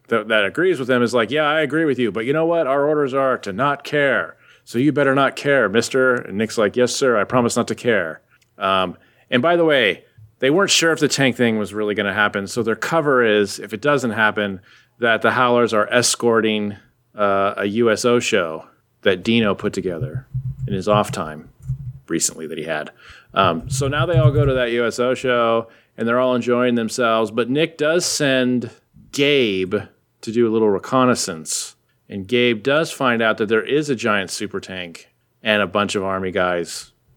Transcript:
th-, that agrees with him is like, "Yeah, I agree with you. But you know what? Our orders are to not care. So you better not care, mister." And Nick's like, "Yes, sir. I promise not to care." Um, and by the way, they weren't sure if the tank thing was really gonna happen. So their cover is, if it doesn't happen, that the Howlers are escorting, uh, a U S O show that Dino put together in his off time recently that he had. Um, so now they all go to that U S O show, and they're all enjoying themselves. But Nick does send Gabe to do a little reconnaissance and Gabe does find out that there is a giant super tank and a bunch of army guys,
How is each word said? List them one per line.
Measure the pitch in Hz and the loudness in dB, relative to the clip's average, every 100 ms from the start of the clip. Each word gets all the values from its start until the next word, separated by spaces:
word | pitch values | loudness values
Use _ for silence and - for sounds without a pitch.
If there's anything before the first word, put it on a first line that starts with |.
| - | -4
th-, | 117 107 | -4 0
that | 110 98 | 0 0
agrees | 147 185 151 | 0 0 0
with | 123 | 0
him | 123 | 2
is | 120 | 2
like, | 120 110 | 0 0
"Yeah, | 147 147 | 0 0
I | 156 | 0
agree | 151 151 160 | 0 0 0
with | 127 | 0
you. | 117 | -2
But | 98 117 | -2 -2
you | |
know | 151 165 | 0 0
what? | 170 135 | 0 0
Our | 139 143 | 0 0
orders | 151 143 | 0 0
are | 135 135 120 | 0 0 -2
to | 101 | -4
not | 95 143 139 | -2 -2 -2
care. | - 147 139 110 82 - _ _ | -4 0 2 0 -2 -10 _ _
So | - 117 | -6 0
you | 143 | 2
better | 139 135 | 2 2
not | 135 135 - | 4 2 0
care, | 143 139 107 | 0 2 4
mister." | 110 113 135 131 123 | 2 0 2 2 2
And | - 101 | -2 -4
Nick's | 110 - | -2 0
like, | 101 120 | 0 2
"Yes, | 123 - | 0 2
sir. | 135 113 | 2 2
I | 95 | 2
promise | 127 117 120 | 2 2 0
not | 110 | -2
to | 110 | -2
care." | 123 107 82 78 _ _ _ - | 0 0 -2 -8 _ _ _ -6
Um, | 98 95 90 85 _ _ - | 0 0 0 -6 _ _ -2
and | 127 | 0
by | 160 175 | 2 2
the | 165 | 4
way, | 139 107 82 _ _ - _ | 4 2 0 _ _ -20 _
they | 131 | 0
weren't | 165 196 | 2 2
sure | - 165 | 2 0
if | 156 | 2
the | 143 | 0
tank | - 135 113 | 2 0 2
thing | 117 110 | 0 0
was | 98 | -4
really | 104 104 104 | -4 -4 -2
gonna | 101 | -2
happen. | 98 104 104 98 | 0 0 -2 -4
So | - | -4
their | 113 107 | -2 -2
cover | - 165 147 127 | -2 0 2 2
is, | 113 107 98 - | 4 4 2 -4
if | 104 | -12
it | 107 | -4
doesn't | 147 143 120 | 0 0 0
happen, | 107 107 104 104 95 - - _ - | 0 0 0 -4 -6 -14 -20 _ -4
that | 117 110 | 0 2
the | 113 | 2
Howlers | 120 123 120 117 | 2 2 4 2
are | 107 104 | 2 2
escorting, | 120 117 - 120 113 110 107 104 101 _ _ _ | 2 0 0 2 2 2 0 -4 -8 _ _ _
uh, | - 101 98 98 104 | -2 0 2 0 0
a | 104 | -2
U | 107 117 | 2 2
S | 104 123 | 2 2
O | 120 | 2
show | 117 104 85 80 - _ _ _ | 2 0 0 -6 -12 _ _ _
that | 104 92 | 0 0
Dino | 95 117 107 92 | 2 2 2 0
put | 104 | -4
together | - 92 85 - 123 - 127 - - - | -4 -6 -6 -6 -8 -8 -8 -8 -8 -6
in | |
his | 95 98 | -2 2
off | 104 104 | 2 2
time | - 80 76 - - - - - - - | -4 -8 -10 -16 -14 -10 -10 -10 -14 -6
recently | 82 - 80 78 | -4 -4 -6 -12
that | 80 | -10
he | 78 | -6
had. | 78 73 - - - _ | -6 -8 -14 -20 -20 _
Um, | 95 95 82 - | 0 2 0 -4
so | 131 139 | -4 -2
now | 147 165 | -2 0
they | 165 | 4
all | 151 | 4
go | 143 139 | 4 2
to | |
that | 131 120 | 2 0
U | 120 117 | 0 0
S | 113 | 0
O | 123 127 | -2 0
show, | 127 120 117 113 113 - _ - | 0 2 2 0 -2 -12 _ -6
and | 117 | -2
they're | 120 | 0
all | 127 127 | 2 0
enjoying | 117 120 123 120 | 0 2 2 0
themselves. | 110 - 120 113 110 | -2 -2 0 2 0
But | 113 117 | -2 -2
Nick | 139 160 - | 0 -2 -2
does | 147 175 170 | 0 0 0
send | - 147 131 123 123 117 - _ - - | 0 0 2 2 0 -4 -12 _ -20 -8
Gabe | - 143 143 117 95 92 101 92 _ _ _ | -2 2 2 2 0 -2 -4 -6 _ _ _
to | - | -4
do | 110 117 | 0 2
a | |
little | 110 107 | 4 2
reconnaissance | 98 - 131 127 113 - 80 78 - - - _ _ - | 2 0 2 2 2 -2 -8 -8 -8 -8 -16 _ _ -14
and | 104 95 | -12 -2
Gabe | 120 123 113 | 0 2 0
does | 131 147 165 | 0 0 -2
find | - 131 117 | -2 0 2
out | 113 107 | 0 0
that | 104 | 0
there | 110 | 0
is | 98 139 147 | 0 -2 -2
a | 120 | -2
giant | 117 104 92 | 0 -2 -2
super | - 101 98 | -8 -8 -8
tank | - 92 87 80 - _ _ _ | -10 -12 -12 -16 -20 _ _ _
and | 113 107 | 0 0
a | 98 | 0
bunch | 104 101 104 | 0 -2 -2
of | |
army | 95 95 92 | -4 -4 -2
guys, | 90 90 87 82 - - _ _ | -2 0 -2 -4 -10 -16 _ _